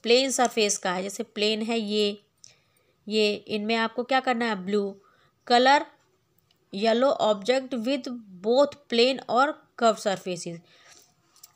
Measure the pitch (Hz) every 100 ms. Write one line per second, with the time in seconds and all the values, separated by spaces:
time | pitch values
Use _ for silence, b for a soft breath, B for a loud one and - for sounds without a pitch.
0 | 220 247 269 247 233 233 202 - 190 180
1 | 196 190 220 208 208 214 220 233 208 214
2 | 208 202 _ _ b b b b b b
3 | 202 214 208 208 - 214 208 226 226 -
4 | 240 262 262 233 233 196 180 208 202 196
5 | b b b _ - 240 262 294 - _
6 | _ _ _ _ _ _ _ 196 220 233
7 | 269 - 214 208 196 262 262 247 226 277
8 | 269 240 208 180 202 247 285 - _ 233
9 | 247 269 - 226 285 302 _ - 226 202
10 | 208 185 185 170 175 170 b b b b
11 | b _ _ _ -